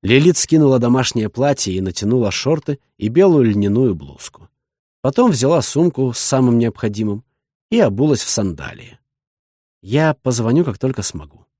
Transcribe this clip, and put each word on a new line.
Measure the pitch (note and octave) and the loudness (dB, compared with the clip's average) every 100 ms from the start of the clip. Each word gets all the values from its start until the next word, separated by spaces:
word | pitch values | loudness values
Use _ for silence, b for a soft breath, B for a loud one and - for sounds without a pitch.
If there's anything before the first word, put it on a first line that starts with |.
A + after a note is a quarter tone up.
Лилит | F#2+ B2+ D#3+ E3+ | 4 4 4 2
скинула | - D#3+ D3 B2+ | 2 2 4 2
домашнее | A#2+ B2+ B2 A#2+ G#2+ | 2 0 0 -4 -6
платье | A#2 C#3 C#3+ - | -2 -2 -2 -4
и | F#2 | -4
натянула | F#2+ F2+ G2+ B2 G#2+ | -4 -4 -2 0 -2
шорты | - C3 D#3 - C#3+ _ _ | -4 -2 -2 -4 -10 _ _
и | G#2 | -2
белую | C3+ G3 D#3 | 2 4 4
льняную | A#2 G2+ G2+ G#2 C3 | 2 2 0 2 0
блузку. | E2+ C#2 C2+ - - - _ _ _ _ _ | -2 -10 -16 -16 -16 -20 _ _ _ _ _
Потом | C3 C#3+ B3 | -4 2 2
взяла | C3 B2+ E3 | 2 2 2
сумку | - C#3+ F3 - C3 | 0 0 0 0 -4
с | A#2 | -4
самым | - C3 B2+ A#2 | -2 2 2 2
необходимым | A#2 - A2+ G#2 G#2+ G2+ _ _ _ _ _ | 0 -2 -6 -4 -6 -6 _ _ _ _ _
и | A3+ | 0
обулась | D#3 G2 D3+ B2+ | 0 2 0 0
в | - | -2
сандалии. | - G2+ D2+ D2 - - _ _ _ _ _ _ _ _ _ | -4 -4 -6 -14 -16 -20 _ _ _ _ _ _ _ _ _
"Я | F#2+ C3 D#3+ | -4 0 0
позвоню, | D3 B2+ A#2+ A2+ C3+ | 0 -4 -2 0 0
как | E3 G2 | 0 -2
только | C3 B2+ | -4 -4
смогу". | G2 D#2+ D2 _ _ | -8 -10 -16 _ _